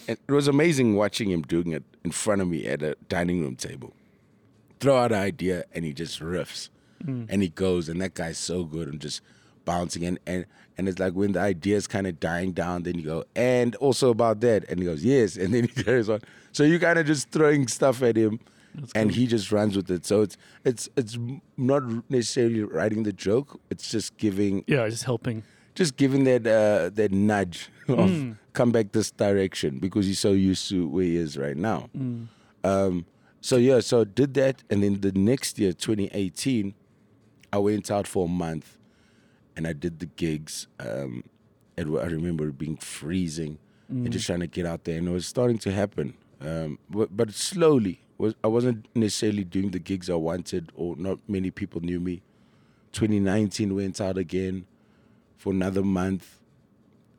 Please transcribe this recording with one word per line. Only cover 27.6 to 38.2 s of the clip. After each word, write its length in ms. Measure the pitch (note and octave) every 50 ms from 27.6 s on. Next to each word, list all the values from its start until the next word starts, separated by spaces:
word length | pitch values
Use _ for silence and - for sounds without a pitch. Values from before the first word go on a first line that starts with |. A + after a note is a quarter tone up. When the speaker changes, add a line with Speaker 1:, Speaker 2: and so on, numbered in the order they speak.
| - - _ -
Speaker 1:
<laughs> 100 | - -
of 220 | B2+ - - F#3+
Speaker 2:
Mm. 260 | F3+ D#3+ C#3 A#2+ A2 - _ _
Speaker 1:
come 180 | _ - B2+ A#2+
back 200 | A2+ A#2 A2 G2+
this 180 | - A2 G2+ -
direction 680 | - - A2+ G2+ G2+ G2 F#2+ F#2 - - - D#2 C2+ C2
because 260 | E2+ F#2+ F2+ G#2+ G2+
he's 120 | F#2+ F#2+ -
so 120 | - G#2+
used 360 | G2 G2 F#2+ F#2+ F#2 - - -
to 180 | G2+ F2+ F2
where 180 | D2+ C2+ F#2 F#2
he 120 | F2 E2
is 220 | E2+ E2+ D2+ C#2 C#2
right 180 | C2+ D2 C#2
now. 320 | C#2+ F#2 A2 G2+ D#2 - A#2 -
Speaker 2:
Mm. 300 | C#3+ C3 B2+ A#2+ A#2 A#2 A2+ - _ _ _ _ _
Speaker 1:
Um, 440 | - F#2 G2 G2 G2 F#2+ F2+ F2 E2+ - _ _ _ _ _ _
so 160 | - - C3+
yeah, 240 | B2 A#2+ C3 C3+ A#2+
so 220 | G#2 - B2+ A#2+
I 20 | A2
did 300 | G2+ G2 - C#3 C#3 B2+
that. 280 | C#3 C3 C3+ C3+ - - _
And 120 | G#2+ G2+
then 180 | G2+ G2+ G2+ G2
the 120 | G2 G2
next 460 | F#2+ G2 F#2+ G#2+ C3 C#3 - - - -
year, 140 | G#2+ F#2+
twenty 360 | E2+ - - - A2 G#2 G2 -
eighteen, 600 | - G2+ G2 F2+ - - - C3+ C3 A2+ G2+ G2 G2+ _ _ _ _ _ _ _ _ _ _ _ _ _ _ _
I 60 | - G#2
went 320 | G2+ G#2 G#2+ G#2 - -
out 160 | G#2+ G2+ F#2+ -
for 180 | - G2+